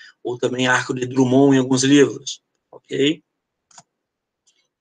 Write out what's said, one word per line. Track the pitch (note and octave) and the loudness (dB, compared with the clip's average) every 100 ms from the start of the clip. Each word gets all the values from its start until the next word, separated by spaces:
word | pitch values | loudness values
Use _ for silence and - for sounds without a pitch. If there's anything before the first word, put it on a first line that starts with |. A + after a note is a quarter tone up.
| - _ | -20 _
ou | A#2+ B2 | -12 -6
também | B2 B2 B2+ | -6 -2 -2
arco | B2+ - | -2 -2
de | B2+ B2+ | -8 -6
Drummond | C3 B2+ B2+ C#3 C3+ | -2 2 4 4 4
em | |
alguns | B2+ C3 | 2 -2
livros, | C3+ C#3+ B2+ - - - _ _ _ | 2 4 4 0 -14 -16 _ _ _
ok? | - _ C3 C#3 E3+ _ _ _ _ _ - _ _ _ _ _ _ _ _ _ _ | -20 _ -4 -2 -4 _ _ _ _ _ -20 _ _ _ _ _ _ _ _ _ _